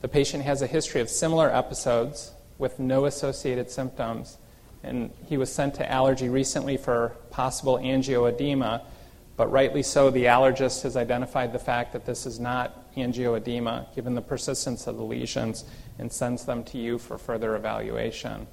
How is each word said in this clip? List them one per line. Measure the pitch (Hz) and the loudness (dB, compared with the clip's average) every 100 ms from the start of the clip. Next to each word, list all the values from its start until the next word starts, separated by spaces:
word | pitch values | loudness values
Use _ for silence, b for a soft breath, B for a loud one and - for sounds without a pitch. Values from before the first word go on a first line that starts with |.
The | 127 | 2
patient | 147 139 147 | 2 2 0
has | 143 139 | 0 0
a | 131 | 2
history | 147 147 - | 0 0 0
of | 113 | 0
similar | - 160 160 151 | 0 2 4 6
episodes | 123 127 135 - 120 120 147 - - - - | 4 0 -2 2 2 2 -4 -14 -18 -20 -4
with | 131 - | -4 -2
no | 131 131 143 | 2 4 2
associated | 139 139 131 135 123 123 | 0 -4 -2 -2 -2 -4
symptoms, | - 131 - 117 113 - - B B B B | -4 -6 -4 -6 -6 -10 -16 B B B B
and | - 127 117 - - | -6 -6 -6 -10 -4
he | 143 | -2
was | 127 | -2
sent | - 143 | 0 -2
to | 139 - | 0 -2
allergy | 131 131 131 127 | 4 4 4 2
recently | 127 131 - 135 131 | 2 2 -2 -2 -2
for | 131 120 117 - - | 2 2 0 -4 -12
possible | - 131 127 135 127 | -2 -2 0 2 2
angioedema, | 127 135 131 123 120 120 143 139 117 117 B B B B B - | 2 0 2 4 4 2 0 0 0 -2 B B B B B 0
but | 117 | 4
rightly | 135 135 147 | 6 4 2
so, | 131 143 139 | 2 6 6
the | 127 | 8
allergist | 120 120 131 131 131 - | 8 8 8 6 0 0
has | 135 120 | -2 -2
identified | 120 123 127 135 123 | 0 0 0 -2 -2
the | 120 | -4
fact | - 120 120 | -2 -2 -2
that | 123 - | -6 -6
this | 117 131 | -8 -8
is | 113 | -6
not | 120 127 123 - - | -4 -2 -4 -8 -12
angioedema, | - 123 120 123 113 107 120 117 120 - | -4 -2 0 0 0 -2 -4 -2 -4 -6
given | - 120 | -8 -4
the | 120 | -4
persistence | - 127 - 131 - 117 - | -4 -6 -4 -4 -4 -6 -6
of | 113 | -6
the | |
lesions, | 110 120 120 - 113 110 B B B - | -6 -6 -4 -4 -4 -6 B B B -10
and | 117 | -10
sends | - 123 123 | -4 -4 -4
them | - 120 | -4 -6
to | 117 131 | -6 -8
you | 117 117 | -4 -4
for | - 107 | -6 -12
further | - 113 113 | -6 -4 -2
evaluation. | 110 107 110 110 117 113 - 120 107 104 | -2 -2 -4 -4 -4 -4 -6 -8 -10 -12